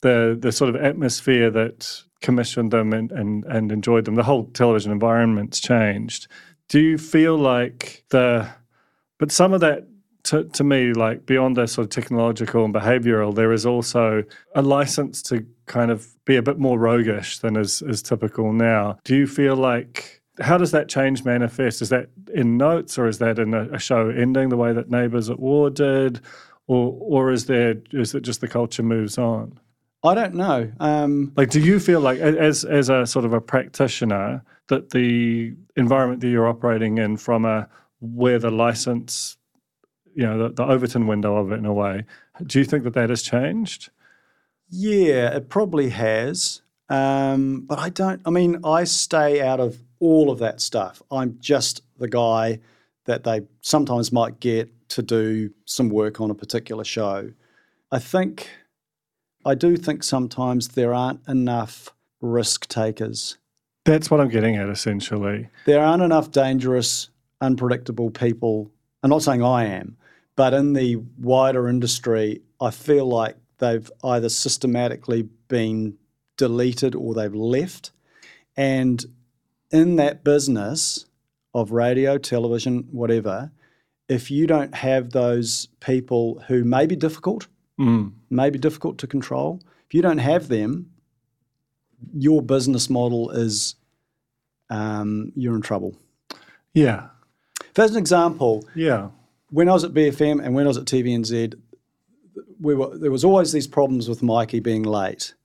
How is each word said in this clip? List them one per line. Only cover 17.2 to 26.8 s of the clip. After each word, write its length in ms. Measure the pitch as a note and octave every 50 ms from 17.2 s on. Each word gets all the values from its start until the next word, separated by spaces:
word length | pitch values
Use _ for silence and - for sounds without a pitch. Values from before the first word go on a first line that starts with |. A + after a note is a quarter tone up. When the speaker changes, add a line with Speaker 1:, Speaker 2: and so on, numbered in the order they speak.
| F#2+ - - -
Speaker 1:
than 180 | - A#2 G#2+ A2
is, 240 | G#2+ G2 - -
is 200 | - D3+ A#2 G#2
typical 520 | - - A#2+ A2 - G#2+ - - A2+ G#2+ G#2+
now. 440 | A2+ A#2 A#2 A2+ G#2+ G2+ G#2 G2 - _
Do 140 | - C3 C3+
you 100 | C#3+ C#3
feel 300 | C#3 - C#3+ C#3 C3+ C3
like, 640 | C3 C3 A#2+ A#2+ B2+ B2+ - - - - - _ _ _ _ -
how 180 | - C3 E3+ F3+
does 140 | F3 D#3
that 160 | D#3 D3+ C#3+ -
change 380 | - C#3+ C3+ C3+ C3+ B2+ B2+
manifest? 560 | C3 A#2+ B2 B2 A2+ - - C3+ A#2+ A2 -
Is 80 | A#2+ G#2
that 180 | B2+ B2 A#2+ - _ - - - -
in 220 | - C3 A#2 A#2 A#2+
notes, 400 | C3+ D3+ E3 E3+ - - - -
or 100 | B2 A2+
is 100 | A2 A2+
that 180 | A#2+ A#2 A2+ G#2+
in 160 | A2+ G#2+ A2+
a, 140 | A2+ G#2+ A#2 -
a 60 | A#2
show 300 | - - C3 A#2 A2+ A2
ending 380 | A2+ B2 B2 B2+ C3 C3+ C3+ C3
the 80 | B2+ A#2+
way 140 | A#2+ A#2+
that 180 | A#2 A#2 A2+ -
Neighbours 400 | B2 B2 B2 A#2+ A#2 A#2+ A2 G#2+
at 100 | A#2+ B2
War 280 | B2+ C3 C#3+ D3 D3 C#3+
did? 520 | C#3 C#3 D3 C#3 C3+ C3+ C3+ C3 A#2+ A#2 _ - - - - - - _ _ -
Or, 300 | C3 B2